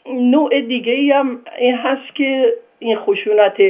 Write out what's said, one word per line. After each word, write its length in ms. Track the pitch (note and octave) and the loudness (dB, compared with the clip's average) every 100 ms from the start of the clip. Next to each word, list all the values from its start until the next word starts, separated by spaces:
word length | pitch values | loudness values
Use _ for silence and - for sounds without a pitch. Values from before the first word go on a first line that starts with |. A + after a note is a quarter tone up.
| C4 | -10
نوع 540 | B3+ B3 C#4+ D4 C#4 | -2 2 2 2 0
دیگه‌ای 500 | A#3 B3 A3+ C4 C#4+ | -2 -4 -2 0 2
هم 300 | C#4 C4+ A#3+ - - | 2 0 -6 -12 -4
این 160 | B3 | -2
هست 400 | A#3+ C4 C4+ - | 0 -2 -4 -6
که 380 | - C4+ C4 B3 A#3 - - | -4 -2 0 0 -2 -8 -10
این 180 | A#3 G#3+ | -4 -4
خشونت 600 | - G3 G#3+ G#3+ G3+ G3+ | -2 -2 0 2 2 4